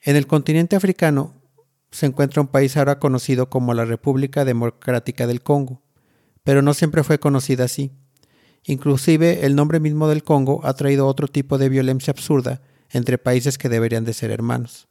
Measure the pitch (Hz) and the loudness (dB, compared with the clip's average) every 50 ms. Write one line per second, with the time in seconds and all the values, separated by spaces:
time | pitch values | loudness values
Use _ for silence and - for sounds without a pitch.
0 | _ - 143 147 139 139 - 151 135 - 156 160 170 170 - 196 185 190 180 - | _ 2 2 2 2 2 0 0 2 2 2 2 2 2 0 0 0 0 0 0
1 | 175 160 147 139 135 - - _ _ _ _ _ _ _ _ _ _ _ - - | 0 0 2 0 -2 -4 -10 _ _ _ _ _ _ _ _ _ _ _ -8 -2
2 | - 143 131 135 143 135 - 156 147 131 - 139 139 135 135 151 139 139 143 135 | -2 -2 0 0 -2 0 2 -2 -2 2 2 2 2 2 2 0 0 0 0 0
3 | 143 147 131 127 - - 135 123 127 127 - 131 123 123 120 117 117 117 117 113 | 0 0 0 0 0 0 0 0 0 -2 -2 -2 0 0 0 -2 -2 -2 -4 -4
4 | - 143 135 131 139 135 135 147 139 135 123 117 117 117 - _ - - 123 120 | -2 -2 0 0 -2 -2 -2 -2 0 0 0 0 -2 -4 -6 _ -6 -2 -2 -2
5 | - - 120 - 123 120 120 120 _ - 147 143 139 127 127 - _ _ _ _ | -2 -6 -6 -4 -2 -2 -2 -4 _ 0 0 0 0 -4 -10 -16 _ _ _ _
6 | _ _ _ _ _ _ _ _ _ - 139 139 139 143 147 - - 156 147 165 | _ _ _ _ _ _ _ _ _ 2 2 4 4 2 2 2 0 0 0 0
7 | 143 135 156 147 - 147 139 135 131 - 135 123 123 120 - - 139 135 - _ | 2 2 0 0 2 0 0 0 0 -2 -2 0 0 -4 -2 -6 -8 -8 -8 _
8 | _ _ _ _ _ _ _ _ _ _ _ _ _ - 143 131 - 147 139 135 | _ _ _ _ _ _ _ _ _ _ _ _ _ -6 -6 -2 0 0 0 2
9 | 135 - 165 151 160 170 170 - - 139 139 143 147 151 160 165 151 151 151 151 | 2 2 4 4 4 2 2 2 0 2 2 2 2 2 0 0 0 0 0 0
10 | 156 156 151 156 - - 151 143 135 135 143 - 160 139 135 - 151 139 139 139 | 0 2 0 0 0 2 2 2 2 2 -2 -2 -2 -4 -4 -2 0 0 2 2
11 | 139 135 135 135 147 135 _ 143 139 135 143 135 135 135 131 135 131 131 131 131 | 2 0 0 -2 -4 -4 _ -4 -2 -2 0 0 0 0 2 0 0 0 -2 -2
12 | 131 - 135 - - - 160 139 123 123 135 135 _ _ _ _ _ _ - 127 | -2 -4 -6 -6 -2 0 0 0 0 -2 -8 -8 _ _ _ _ _ _ -6 -4
13 | 120 123 123 123 _ 127 123 127 120 143 131 - - 131 117 113 113 117 117 113 | -2 -2 -2 -2 _ 0 0 2 0 -2 -4 -2 -4 -2 0 0 0 0 -2 -2
14 | 113 113 110 - - 110 110 110 113 117 120 123 120 117 - - _ _ | -4 -4 -6 -6 -6 -6 -4 -4 -4 -4 -4 -4 -6 -8 -12 -20 _ _